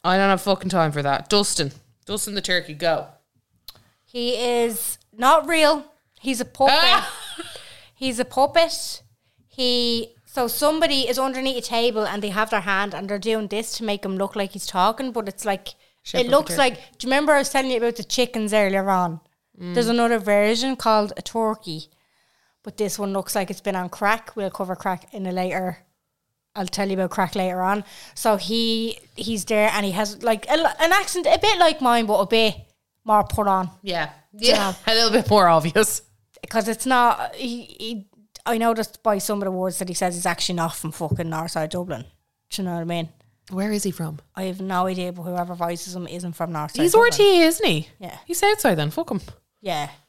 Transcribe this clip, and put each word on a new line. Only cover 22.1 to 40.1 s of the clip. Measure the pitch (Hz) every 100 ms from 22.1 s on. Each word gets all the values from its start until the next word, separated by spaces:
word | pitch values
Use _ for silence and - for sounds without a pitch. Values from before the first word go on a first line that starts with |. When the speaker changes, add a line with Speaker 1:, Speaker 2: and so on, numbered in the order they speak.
| _ _ _ _ _
Speaker 2:
but | 214 -
this | 202 -
one | 202
looks | 196 185
like | 214 185
it's | 190
been | 202
on | 190 180
crack. | - 202 220 -
We'll | - 190
cover | - 185
crack | 185 196 180 -
in | 214
a | 185
later, | 180 185 180 185 170 _ _ _ _ _ _ _
I'll | 208 185
tell | - 196
you |
about | 190 180
crack | - 185
later | 208 185 180
on. | 185 208 196 - -
So | - 226 202
he, | 175 226 226 226 226 - _
he's | - 214 220
there | - 214 214
and | 196
he | 202
has, | 185 208 -
like, | 233 214 -
a, | 302 330 -
an | 320
accent | 392 381 359
a | 311 330
bit | 415 381
like | 339 311
mine, | 254 233
but | 220 208
a | 196
bit | 226 220 - - _ _ _
more | 220 214
put | 202 - 202
on. | 190 185 -
Speaker 1:
Yeah. | 202 170 147 - _
Speaker 2:
Do | 208
you | 240
Speaker 1:
Yeah. | 220 196 180
Speaker 2:
know? | -
Speaker 1:
<laughs> |
A |
little | 226 226
bit | 220 -
more | 208 180
obvious. | 165 160 202 - - _ _ _ _ -
Speaker 2:
'Cause | 226 220
it's | 226
not, | 262 254 240 - -
he, | - 254 240 - -
he, | 220 226 196 _ _ -
I | - 226
noticed | 233 226 214 -
by | 226 202
some | - 208
of |
the | 196
words | 185 185 170
that | 185
he |
says | 175 185